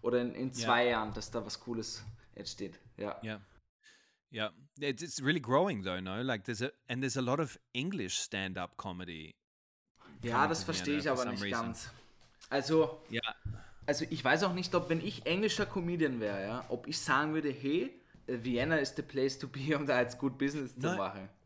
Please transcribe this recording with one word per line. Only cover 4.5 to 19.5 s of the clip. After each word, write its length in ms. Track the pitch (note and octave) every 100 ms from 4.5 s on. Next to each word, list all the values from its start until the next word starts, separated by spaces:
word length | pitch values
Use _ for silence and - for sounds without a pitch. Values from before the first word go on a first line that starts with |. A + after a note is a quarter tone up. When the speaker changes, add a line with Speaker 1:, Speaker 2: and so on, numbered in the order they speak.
| D#2+ C#3 -
Speaker 2:
It's, 220 | C#3+ B2+
it's 220 | D#3+ -
really 160 | C3+ E3+
growing, 400 | A#2 C3+ F#3+ A#2+
though, 160 | F#2+ F2+
no? 220 | F#2 G2
Like, 220 | C3 A2
there's 180 | F#2+ G#2+
a, 80 | B2+ - -
and 140 | B2
there's 160 | C3 C#3
a 40 |
lot 180 | B2 C#3
of 180 | D3+ - _
English 400 | A#2+ D#3+ G3 F#2 -
stand-up 580 | - G2+ F#2+ F#2 F2+ -
comedy 560 | G2+ F2 F2+ D#2+ D#2 - _ _ _ _ _ _ - -
Speaker 1:
Ja, 100 | A#2
Speaker 2:
coming 160 | A#2+ D3+
Speaker 1:
das 100 | D#3+
Speaker 2:
to 40 | -
Speaker 1:
verstehe 320 | D#3+ C#3+ D3
Speaker 2:
Vienna 20 |
Speaker 1:
ich 60 | D3
Speaker 2:
for 60 |
Speaker 1:
aber 80 | B2+
Speaker 2:
some 80 | A#2+
Speaker 1:
nicht 100 | G2+
Speaker 2:
reason. 220 | G2+ A#2 A#2
Speaker 1:
ganz. 220 | A2+ - - - - - _ -
Also, 540 | C#3 C3+ D#3+ D3+ - -
Speaker 2:
Ja. 120 | A2+ A2+ - - - - - -
Speaker 1:
also 180 | D3 D#3
ich 140 | D#3+
weiß 200 | B2+ D#3+
auch 100 | G3
nicht, 200 | F3 F3+
ob, 160 | F3+ F3
wenn 100 | E3
ich 260 | F3+ - -
englischer 380 | F3+ G#3+ - G3+
Comedian 520 | G3 E3+ F3 D3+ B2
wäre, 220 | G#2 G2+
ja, 240 | G2 B2 B2+
ob 180 | B2 -
ich 120 | D#3
sagen 340 | - C#3 D3+ D#3
würde, 160 | D3
„Hey, 420 | B2+ C3+ D#3+ C4 - _ - -
äh, 120 | B2
Vienna 340 | A#2+ A#2+ C#3+ D#3+
is 180 | C3+ -
the 80 |
place 340 | C#3+ C3+ C3+ C3+
to 100 |
be“, 120 | C3+